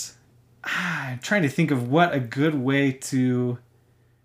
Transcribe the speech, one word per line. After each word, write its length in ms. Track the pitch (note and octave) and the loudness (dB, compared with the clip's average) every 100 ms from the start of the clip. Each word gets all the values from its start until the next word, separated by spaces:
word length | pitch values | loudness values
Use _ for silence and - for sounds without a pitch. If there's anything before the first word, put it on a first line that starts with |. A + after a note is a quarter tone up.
| - - _ _ _ _ | -8 -16 _ _ _ _
ah, 420 | - F3 F3+ D#3 C3+ | -8 -4 -4 -6 -6
I'm 100 | B2 | -8
trying 220 | - G#3 | -2 0
to 60 | C#3+ | 2
think 220 | - D#3 | 2 2
of 180 | C3 A#2+ | 0 2
what 240 | D3+ F3 | 4 4
a 60 | C#3 | 2
good 380 | A#2 C3 D#3 D3+ | -2 0 0 2
way 340 | B2+ C#3 C#3 | 0 2 2
to 680 | C3 - C3 B2+ B2 B2 A#2+ _ _ _ _ _ _ | -2 -4 0 2 2 0 -4 _ _ _ _ _ _